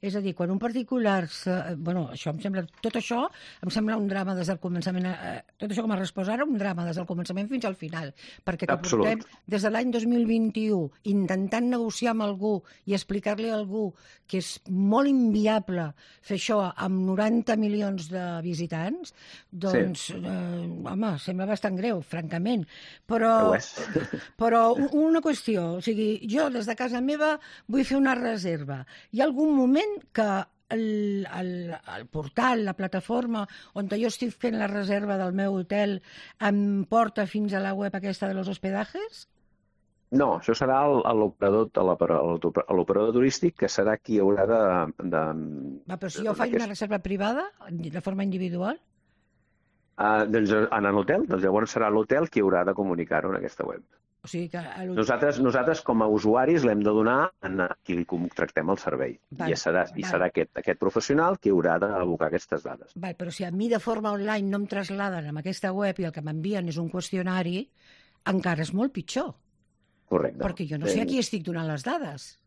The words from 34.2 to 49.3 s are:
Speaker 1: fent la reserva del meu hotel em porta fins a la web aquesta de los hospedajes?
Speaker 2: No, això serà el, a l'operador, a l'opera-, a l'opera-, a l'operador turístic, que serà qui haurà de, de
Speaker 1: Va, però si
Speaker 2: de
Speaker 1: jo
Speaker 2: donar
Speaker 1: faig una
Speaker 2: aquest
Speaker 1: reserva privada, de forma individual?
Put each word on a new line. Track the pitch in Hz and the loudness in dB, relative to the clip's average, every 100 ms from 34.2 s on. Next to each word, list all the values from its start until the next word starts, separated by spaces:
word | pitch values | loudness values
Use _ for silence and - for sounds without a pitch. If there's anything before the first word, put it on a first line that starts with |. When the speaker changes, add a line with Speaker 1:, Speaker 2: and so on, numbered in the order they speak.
| 240 | -6
Speaker 1:
fent | - 240 220 | -4 -4 -2
la | 202 | -2
reserva | 202 196 202 208 196 | -2 0 0 0 -2
del | 185 | 0
meu | 185 196 | 0 0
hotel | 196 180 202 202 196 - - - - | 0 -2 0 0 0 -6 -20 -20 -4
em | 208 202 202 196 190 | 0 2 2 2 2
porta | 226 220 214 196 | 2 2 0 -2
fins | 214 208 | 0 -2
a | 190 | -2
la | 190 | -2
web | 196 202 | -2 -4
aquesta | 196 196 190 196 | -4 -4 -4 -2
de | |
los | 196 185 | -2 -4
hospedajes? | 190 190 196 214 349 440 - - _ _ _ _ _ _ _ _ | -4 -4 -4 -4 -6 -10 -12 -20 _ _ _ _ _ _ _ _
Speaker 2:
No, | 131 139 87 | 2 2 2
això | - | 0
serà | 113 131 131 147 | 0 4 4 4
el, | 131 - | 4 4
a | |
l'operador, | 113 107 - 101 104 113 | 4 2 2 4 4 4
a | - 95 | 2 2
l'opera-, | 87 87 80 | 4 4 4
a | 80 | 2
l'opera-, | 85 85 78 - | 2 2 0 2
a | |
l'operador | 90 85 98 110 | 2 4 4 4
turístic, | 117 135 - 175 - | 4 4 4 0 2
que | 98 | -2
serà | - 101 110 | 2 2 0
qui | - 107 | 2 4
haurà | 98 101 98 | 4 4 4
de, | 113 104 90 78 - | 4 4 4 0 -2
de | 90 82 78 78 78 73 69 69 - | -2 0 0 -2 -6 -8 -10 -12 -10
Speaker 1:
Va, | 180 | -8
però | 190 | -8
si | - | -6
Speaker 2:
de | 214 | -4
Speaker 1:
jo | |
Speaker 2:
donar | 214 | -2
Speaker 1:
faig | 233 | 0
una | 226 | 0
Speaker 2:
aquest | 226 | -2
Speaker 1:
reserva | 202 208 208 | -6 -4 -4
privada, | 185 196 202 254 381 - - | -4 -2 -2 -2 -6 -10 -12
de | 170 160 160 | -10 -8 -6
forma | 196 190 196 | -6 -4 -2
individual? | 185 180 175 190 320 _ _ _ _ _ | -2 -4 -4 -4 -6 _ _ _ _ _